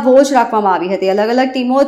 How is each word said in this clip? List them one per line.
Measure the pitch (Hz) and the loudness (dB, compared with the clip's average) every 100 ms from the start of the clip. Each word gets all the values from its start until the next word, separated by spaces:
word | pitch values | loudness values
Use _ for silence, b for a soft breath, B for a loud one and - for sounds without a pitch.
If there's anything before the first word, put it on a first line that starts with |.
| 240 | 4
વોચ | 254 277 262 | 4 4 2
રાખવામાં | 233 220 196 | 0 -2 0
આવી | 175 175 | -2 -2
હતી. | 190 190 | -4 -2
અલગ | 196 220 | -2 0
અલગ | 247 262 | -2 -2
ટીમો | 262 247 262 | -4 -2 0